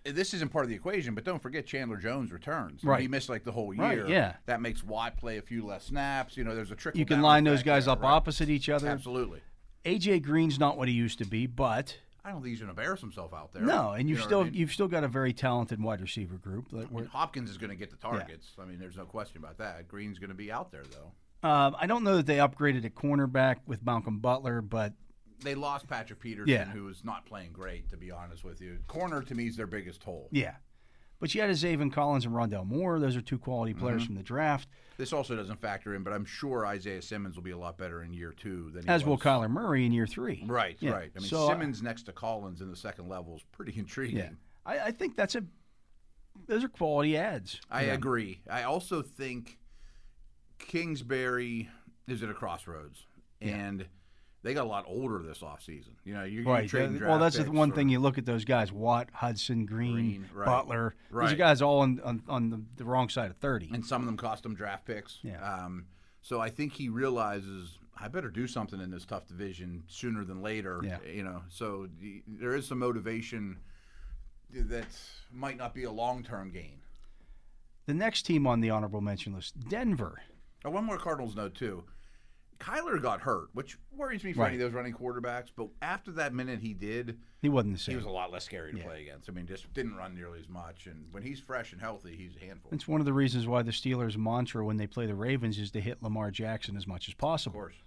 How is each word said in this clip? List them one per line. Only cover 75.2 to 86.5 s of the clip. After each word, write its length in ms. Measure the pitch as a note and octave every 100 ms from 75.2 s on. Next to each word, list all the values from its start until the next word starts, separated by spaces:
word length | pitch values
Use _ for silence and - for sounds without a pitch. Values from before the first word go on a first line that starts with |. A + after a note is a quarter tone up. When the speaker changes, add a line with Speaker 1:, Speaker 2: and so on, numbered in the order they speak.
| -
Speaker 1:
might 240 | B2 C3+ B2
not 160 | A#2+
be 100 | C3
a 60 | B2
long-term 600 | G#2+ A#2+ B2+ A2+ A2 F#2+
gain. 300 | F2 D2+ C#2+ - - - - - - - - - - -
Speaker 2:
The 80 |
next 280 | D3+ A3 -
team 240 | - D#3+ C3+
on 140 | A#2
the 100 | A2+
honorable 300 | G#2+ G#2+ G#2+
mention 340 | G#2 G2 -
list, 240 | F#2+ - - A#2
Denver. 520 | G#3+ B3 D#3 F2+ - - - - -
Speaker 1:
Oh, 60 | C#3+
one 140 | F#3
more 140 | A3 F#3+
Cardinals 360 | F3 D3 A#2+
note, 200 | G#2 G2+
too. 300 | - A#2+ F2+ F2 - - - - - - -
Kyler 420 | - C#4 E4+ F#3
got 200 | B2+ G2
hurt, 260 | C3 G2 D#2
which 220 | A2+ C#3+ - -
worries 320 | - C4+ A3
me 100 | F#3+
for 80 | E3+
Speaker 2:
Right. 60 | -
Speaker 1:
any 40 | B2
of 40 |
those 120 | B2
running 200 | A#2+ B2
quarterbacks, 560 | A#2 B2 B2 B2 A#2+ B2 -
but 120 | G#2+ -
after 320 | D3+ F#3 -
that 200 | D#3+ D3
minute 280 | B2 B2+